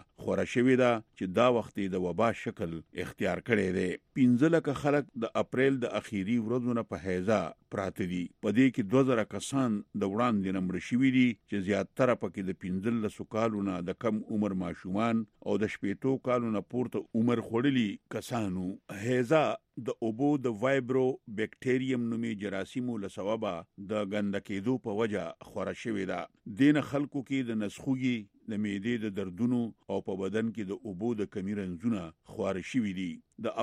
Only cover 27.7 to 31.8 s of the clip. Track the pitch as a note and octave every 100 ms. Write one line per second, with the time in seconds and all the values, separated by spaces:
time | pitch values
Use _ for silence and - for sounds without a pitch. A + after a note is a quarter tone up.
27.7 | - - C3 B2+ A#2+ G#2 _ - G#2 G#2
28.7 | G2+ G#2 A#2+ G#2+ G2 F#2+ F2 B2 B2 A#2
29.7 | - - G2 F#2+ F#2+ F#2+ G#2 A2+ A2 F#2+
30.7 | G2+ G#2+ F2+ A#2 A2+ G2 G#2 F#2+ G#2 F#2+
31.7 | E2+